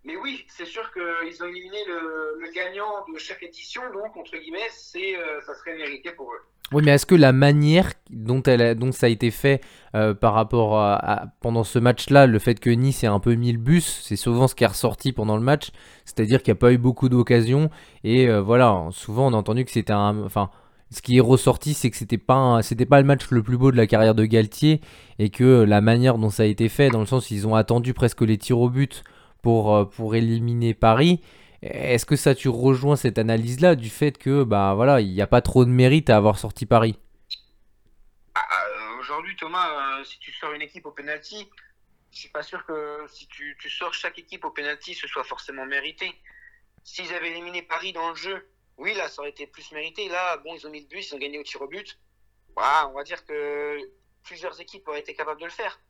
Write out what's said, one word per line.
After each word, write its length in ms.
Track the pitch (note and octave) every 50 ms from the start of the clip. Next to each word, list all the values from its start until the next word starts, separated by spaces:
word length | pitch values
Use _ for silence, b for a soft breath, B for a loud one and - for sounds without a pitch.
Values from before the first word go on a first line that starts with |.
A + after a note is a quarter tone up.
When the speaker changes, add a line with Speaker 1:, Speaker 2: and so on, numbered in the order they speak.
| _
Speaker 1:
Mais 120 | - -
oui, 300 | F4+ - C#4 C4 - - _
c'est 160 | _ - E3+
sûr 260 | E3+ - A3 A3+ -
qu'ils 500 | - F#3 F3 E3+ E3+ E3+ E3 E3 E3+ E3+
ont 40 | F3
éliminé 320 | F3 F3+ F3+ F#3 F#3 G3 G#3 G#3 F#3+
le, 500 | F3 E4+ D#3+ D#3+ D#3+ - D#3 D#3 D#3 -
le 120 | E3+ E3 E3
gagnant 500 | F3+ F#3+ F3+ F#3+ G3 G#3 G#3+ G#3 G3+ - E3
de 60 | D#3+ D#3
chaque 240 | - - F#3+ -
édition, 400 | F3 E3+ _ - - - - - B3 B3+
donc, 240 | G3 G3 G#3 A3 G#3+
entre 200 | - - - - -
guillemets, 300 | D#4 D#3+ E3 F#3+ A3 A3+
c'est, 460 | A3 - - - - F3 F#3+ G3 F#3+
euh, 240 | F3+ E3+ D#3+ D3+ D3 C#3+
ça 100 | - F3+
serait 200 | - - E3+ D#3+
mérité 360 | D#3+ D#3 C#3+ C#3+ C3+ _ F3
pour 200 | E3+ - C3+ A#2+
eux. 80 | - - _ _ _ _ _ -
Speaker 2:
Oui, 120 | C#3 D3 D3+
mais 80 | D3
est-ce 140 | C#3+ C#3+ -
que 80 | - F#3
la 180 | E3+ C#3+ C3
manière 640 | C3 C3 C#3 C#3+ D3 D3 D3 D3+ D#3 F3 F#3+ - - _ _ _
dont 320 | - A#2+ A2 A2 B2 C3+
elle 180 | B2+ - B2+ A#2
a, 140 | A#2 A#2 A#2
dont 180 | A2+ B2 C3
ça 140 | B2+ - -
a 20 | A#2+
été 220 | A#2 G#2+ - A#2
fait, 320 | A2 - - C#3 C#3 C3+ b b b b b b -
euh, 180 | G#2+ G#2+ A2
par 220 | G#2 G2 - A2+ G#2
rapport 440 | A2 A2+ G#2+ - A#2+ A2+ G#2+ G#2+ G#2+
à, 180 | G#2 G2+ G2+ - - - G#2 -
à, 40 | - G#2 _ _
pendant 240 | - A#2 A2+ A#2 A2+
ce 140 | - - B2
match-là, 480 | A2+ B2 B2 - - - C#3 C#3+ C#3
le 120 | C3 A2 G#2+
fait 220 | - B2+ A#2 -
que 80 | - A#2+
Nice 340 | A#2+ A#2 B2+ C#3 C3 - -
ait 20 |
un 140 | A2+ G2+ G2+
peu 140 | - B2 A#2+
mis 180 | A#2 A#2+ A#2+
le 60 | A#2+ A#2
bus, 440 | A#2 B2 D#3+ F3 D#3 - - - -
c'est 120 | - G#2
souvent 320 | G2+ - B2 A#2 A#2+ C3 B2+
ce 60 | -
qui 100 | - B2
est 40 | G#2+
ressorti 440 | G2+ - - A#2 - - - C3+
pendant 240 | B2 - G#2+ G#2+ G#2+
le 60 | G#2+
match, 280 | A2+ C3 D3 D3 - - b b b b b b b
c'est-à-dire 380 | - - - A2+ G#2 B2+ C3+
qu'il 100 | - -
n'y 60 | G#2+ -
a 20 |
pas 120 | - A#2+
eu 60 | B2+ B2
beaucoup 300 | A#2+ B2+ B2 - C3 B2+
d'occasions, 600 | B2 B2 A#2 - B2 A#2 A2+ A2+ B2+ C#3+ D#3 D#3 B B B B B B -
et, 240 | G#2+ A2+ B2+ C3 A#2+
euh, 140 | A2 G#2
voilà, 440 | G2 G2 A#2 B2 B2+ A#2 G#2 F2+ D#2+ E2
souvent 360 | - - - - G#2 A#2 C3+ C3+
on 60 | A#2
a 20 | A2
entendu 260 | G2 - A2 B2 C3
que 60 | -
c'était 240 | - A#2+ G2+ - G#2+
un, 280 | G#2 G2+ G#2 G#2 G#2+ G2+
enfin, 260 | G2+ - G#2 G2+ F#2+ b b b b b b b b
ce 100 | - -
qui 160 | - - B2
est 40 | B2
ressorti, 520 | B2 A2+ C3 B2 - C#3+ B2 - - D3+
c'est 180 | D3+ - - B2
que 60 | -
c'était 220 | - A2+ G2+ B2 G#2
pas 160 | _ - B2+
un, 280 | C3+ C3+ B2+ A#2+ A#2
c'était 240 | - - B2+ A2+ B2+
pas 140 | B2+ C#3+ C#3+
le 60 | C#3
match 240 | C#3 C#3 C3+ - -
le 120 | B2+ A#2+
plus 140 | G#2+ A2 B2
beau 160 | A#2+ B2+ C3+
de 40 | B2+
la 100 | A#2+ A2+
carrière 280 | G#2 A#2 G#2+ A2 A2 A2
de 120 | A2+ A2
Galtier, 560 | A2 A2+ A2+ A2 G#2 - - - D3+ D#3 D3+ B B B B B B B B
et 120 | G#2+ G#2
que 320 | - - B2 B2+ C3 B2
la 180 | A2 G#2 G#2 G#2
manière 380 | G#2 A2+ A#2 A#2+ B2 C3 B2 A2+
dont 120 | A2 G#2+
ça 120 | G2+ -
a 40 | A2
été 220 | G#2+ G#2+ - A2+ A2
fait, 220 | - - C#3+ C3+
dans 100 | A#2+ A2+
le 60 | G#2+
sens 240 | G2+ C3+ B2+ - -
où 40 | G#2+
ils 120 | G2+ G2 A2
ont 60 | A2
attendu 400 | A2 G#2+ - A#2 A#2+ A#2+ B2+ B2
presque 260 | - C3 A#2 - -
les 160 | A#2+ A2 A2
tirs 240 | G#2 - - B2+ A#2
au 80 | B2 B2
but 360 | B2 C3 C#3 B2+ - - b b b b b b b b
pour, 340 | - A#2 A#2 A2+ G#2 G#2+ G#2
euh, 100 | G#2 G2+
pour 280 | G2 - - A2+ G#2+ A2
éliminer 600 | A#2 A#2 A2+ A2+ A#2 A#2 A#2+ A#2+ A#2+ A#2 A2+ A2
Paris, 480 | _ - A2+ A2 A#2+ D3 F3 F3+ E3+ b b b b b b b b
est-ce 460 | - - - - - - B2 A#2 -
que 80 | - D3+
ça, 200 | C3+ - D3+ C3+
tu 120 | - - -
rejoins 480 | - A#2 B2 C3+ C3+ B2+ C3 C#3+ D3
cette 220 | C3 - B2 - -
analyse-là 560 | A2 A2 A2+ A2+ A2+ A#2 B2+ B2+ D#3+ F3+ E3+
du 160 | C3 A2+ A2
fait 260 | - - D3 D3 C3+
que, 280 | - - C3+ C3+ C#3+ C3+
bah, 300 | A2+ G#2 G2+ G2 G2 G2
voilà, 260 | G2+ A#2 C3+ C#3+ B2+
il 100 | A2 G2
y 100 | F#2 F#2+
a 60 | G2+
pas 140 | - - A#2+
trop 240 | - - - C3 B2
de 60 | B2
mérite 380 | B2+ B2+ B2+ B2+ C3+ D#3+ D3+ -
à 80 | A#2
avoir 220 | G#2+ G2+ G#2+ G#2 G2
sorti 280 | - G#2+ - - A#2+
Paris ? 320 | G#2 B2+ A2+ A2+ A2+ G#2 - - _ _ _ _ _ - - _ _ _ _ _ _ _ _ _ _ _ _ - _ _ _ _ _ _
Speaker 1:
Ah, 40 | G2
euh, 600 | - - F2+ F#2 F#2 F2 F2 G#2+ G#2+ A2 A2+ B2
aujourd'hui, 340 | C3 C3+ D3 D#3 E3+ F#3+ F#3+
Thomas, 640 | - E3+ D#3 E3+ F3+ F3+ E3 D3+ C#3+ C#3 C#3 C3+ C3+
euh, 60 | C#3
si 160 | - - _
tu 100 | - D3+
sors 200 | D3+ - - D#3
une 100 | D3+ D3
équipe 240 | D3+ D3 _ F3+ D#3+
au 60 | D3+
penalty, 560 | D3 - C#3 D3 D3+ D3+ D3+ - G#3 G#3+ G3+ _ b b b b b _ _ _ _ _ _ _
je 80 | _ -
suis 80 | - -
pas 160 | _ D3+ D3+
sûr 200 | - - F3 -
que 400 | - D#3+ D#3 D3+ D3 D3 D3+ D3+ D3
si 180 | _ - -
tu, 300 | _ - - C#3+ D3 C#3+ _
tu 80 | - -
sors 240 | - - F#3 E3+
chaque 260 | - - - F3 E3+ F3
équipe 260 | E3+ _ - F#3+ -
au 60 | -
penalty, 440 | - - D3 D3 D3 D3 - F3 F3
ce 140 | - - C#3+
soit 160 | - D3 B2+
forcément 420 | - C3+ B2 - - C3+ C3+ C3
mérité. 460 | C3+ C#3 C#3 C#3 D#3 D#3 _ F#3+ F#3 - _ b b b b b b b b b _ _ _ _
S'ils 280 | - - - F#3 E3
avaient 180 | F3 F3 E3 E3+
éliminé 320 | E3 E3+ E3+ F3 F3+ F3+
Paris 300 | F3 _ E3 E3 F3 F#3+
dans 180 | F3 E3 E3 E3+
le 40 | E3
jeu, 340 | E3 E3 F#3 G3 F3+ _ _ _ _ _ _ _
oui, 180 | _ C#3+ G3 G#3+
là, 140 | G3 F3 D3
ça 140 | - -
aurait 80 | C#3+ D3
été 180 | C#3+ - D3 C#3+
plus 240 | _ - D3+ -
mérité. 360 | D#3 D3+ D3+ E3 D#3+ - G3+ F#3
Là, 280 | F3 F3+ F3+ F3+ E3+
bon, 180 | D3 C#3 D#3+ E3+
ils 100 | D#3+ -
ont 60 | D#3
mis 120 | D3+ D3+
le 40 | D3
but, 240 | C#3 D#3 F#3+ F#3+ -
ils 40 | D3
ont 40 | C#3
gagné 220 | C#3 C#3+ D3 D3
au 20 |
tir 180 | C#3+ - - C#3
au 60 | C#3
but. 320 | C#3 D#3+ G3 G#3 - - _ _ _ _ _ _ _ _ _ _ _ _
Voilà, 340 | - - C3 C#3+ D#3 D3+ C3+
on 60 | C3
va 80 | C#3
dire 240 | D3 - F3 E3+ _
que 520 | - D3+ D3 D3 D3 D3 D3 D3 D3 D3 D3 C3+ C3 _ _ _ _ _ _
plusieurs 380 | _ - F3+ E3 E3 F3 - -
équipes 260 | F3 - - G3 _
auraient 140 | - D3 D3
été 120 | D3 - D3
capables 260 | - D#3 D3+ D3+ D3
de 60 | C#3
le 40 | C3+
faire. 300 | - - A3+ G3 - _ _